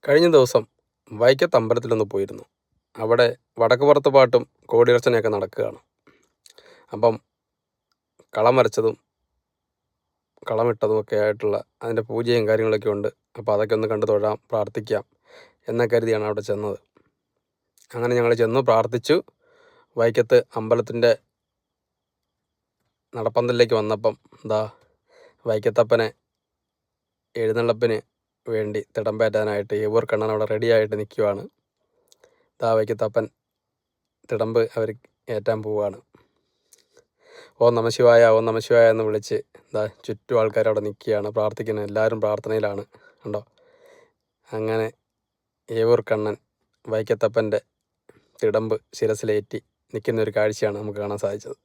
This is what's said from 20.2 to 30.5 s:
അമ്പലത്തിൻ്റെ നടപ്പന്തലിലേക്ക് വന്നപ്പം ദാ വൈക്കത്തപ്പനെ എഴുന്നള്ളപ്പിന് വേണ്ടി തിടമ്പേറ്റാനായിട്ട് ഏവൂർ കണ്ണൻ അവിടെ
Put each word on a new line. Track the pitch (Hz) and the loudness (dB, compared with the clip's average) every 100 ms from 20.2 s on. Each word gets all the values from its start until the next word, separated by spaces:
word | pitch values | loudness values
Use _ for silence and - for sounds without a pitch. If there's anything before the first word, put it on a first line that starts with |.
| 117 123 - - | 4 4 2 -8
അമ്പലത്തിൻ്റെ | 110 120 113 117 117 110 _ _ _ _ _ _ _ _ _ _ _ _ _ _ _ _ _ _ _ 120 | 0 0 0 0 2 2 _ _ _ _ _ _ _ _ _ _ _ _ _ _ _ _ _ _ _ -6
നടപ്പന്തലിലേക്ക് | 113 113 120 120 120 113 | -2 -2 -2 0 2 2
വന്നപ്പം | 107 107 113 107 _ - 110 | 0 -2 -2 -4 _ -20 -4
ദാ | 107 110 - _ _ _ _ - _ 117 | -4 -4 -10 _ _ _ _ -20 _ -4
വൈക്കത്തപ്പനെ | 110 110 104 113 117 110 _ _ _ _ _ _ _ _ _ _ _ _ - | -2 -2 0 2 2 0 _ _ _ _ _ _ _ _ _ _ _ _ -4
എഴുന്നള്ളപ്പിന് | 110 110 117 113 117 107 - _ _ _ - | 0 2 2 2 0 -2 -6 _ _ _ -6
വേണ്ടി | 113 107 107 - - | -4 -4 -6 -6 -6
തിടമ്പേറ്റാനായിട്ട് | 107 107 110 107 107 104 104 104 | -4 0 0 0 -2 -4 -4 -4
ഏവൂർ | 107 113 117 | 0 -2 0
കണ്ണൻ | 107 107 | -2 -2
അവിടെ | 107 107 | -2 -2